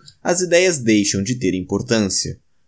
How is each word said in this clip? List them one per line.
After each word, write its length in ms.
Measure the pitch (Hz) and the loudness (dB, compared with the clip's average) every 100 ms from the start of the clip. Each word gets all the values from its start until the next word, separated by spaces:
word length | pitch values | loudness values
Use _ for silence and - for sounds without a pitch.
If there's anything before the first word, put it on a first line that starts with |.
| - - | -14 -8
as 180 | 175 180 | -4 -2
ideias 360 | 180 170 185 156 | 2 2 4 2
deixam 460 | 113 107 98 98 | 2 2 2 -2
de 120 | 98 123 | -2 -2
ter 180 | 92 | -2
importância. 840 | 92 92 98 - 113 98 - 127 - _ _ | -2 -2 -4 0 0 0 -2 -6 -10 _ _